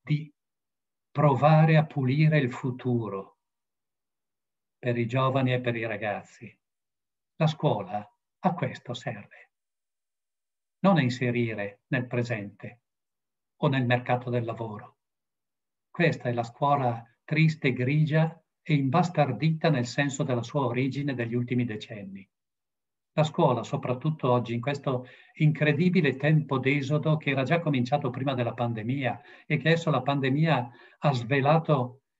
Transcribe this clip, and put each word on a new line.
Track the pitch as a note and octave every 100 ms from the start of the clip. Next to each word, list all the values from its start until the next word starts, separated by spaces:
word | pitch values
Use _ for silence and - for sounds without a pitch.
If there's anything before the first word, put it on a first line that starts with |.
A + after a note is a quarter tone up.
di | - D3 D3+ _ _ _ _ _ _ _ _
provare | C#3+ D3 B2+ C#3+ D#3 D#3+ D#3
a | D3+
pulire | C#3+ B2+ C#3+ D#3 D3+
il | B2+
futuro | - C3 B2 B2+ A#2+ G#2+ G2 - _ _ _ _ _ _ _ _ _ _ _ _ _ _ _
per | B2 A#2+
i | A#2
giovani | C3 C3 C3+ B2+
e | B2
per | B2 A#2
i | A2+
ragazzi". | G#2 G#2+ G2+ - - G#2 - _ _ _ _ _ _ _ -
La | D#3
scuola | - D3 G#2+ F#2 G#2 - _ _ _
a | F#3
questo | F3 B2 G2 -
serve, | A#2 B2+ G#2+ - - - _ _ _ _ _ _ _ _ _ _ _ _ _
non | F#3+ E3+
a |
inserire | B2 - B2 A#2+ A#2 G#2 G2+ - _
nel | C3 B2
presente | A#2+ A#2 A2 G2+ - G#2 - _ _ _ _ _ _ _ _
o | D3+
nel | C3+ B2
mercato | B2 B2 B2 B2
del | A#2+ A#2
lavoro. | A2 A2+ G#2 - _ _ _ _ _ _ _ _ _ _
Questa | - E3 B2 B2+
è |
la | A#2
scuola | A#2 - C#3+ C#3+ B2 A#2 - _ -
triste, | D#3+ D#3+ - C3+
grigia | A#2+ B2 D3+ C#3+ D#3 D#3+ - _ _
e | -
imbastardita | D3+ C3+ E3 F3 - C#3 A2 D#3+ D#3+ D#3+
nel | C3 A#2
senso | - C#3+ C3
della | B2+ A#2+
sua | A#2+ D3
origine | B2 A#2 C3+ B2+ C#3+
degli | A#2+ A2+
ultimi | A#2+ B2 B2 A#2
decenni. | G#2+ - G#2+ G2 G2 G2 _ _ _ _ _ _ _ _
La | -
scuola, | D#3 - D3+ A#2
soprattutto | A2 D3 - B2 D#3 D#3 C3
oggi, | B2 A2
in | A#2
questo | A#2+ C#3+ D3 B2 - - - -
incredibile | D#3 - D3+ C3+ F3+ F#3 C#3+ C3
tempo | D3+ D3+ B2+ C3+
d'esodo | B2+ C#3+ C3 D3+ D#3 D#3
che | -
era | C3+
già | B2+ -
cominciato | D#3 C3+ A#2+ D3 B2
prima | A#2+ C3+
della | B2 A2+
pandemia | A2+ A#2+ A2 G#2+ C3+ B2+ G2+ - - -
e | D3
che | D#3+
adesso | E3 D3+
la | B2+
pandemia | C3+ C#3+ C3 C#3+ D#3+ C3 B2 - - _
ha | D3+
svelato | B2+ G#2+ C#3+ C#3 D#3+ D#3+ C#3 B2 - _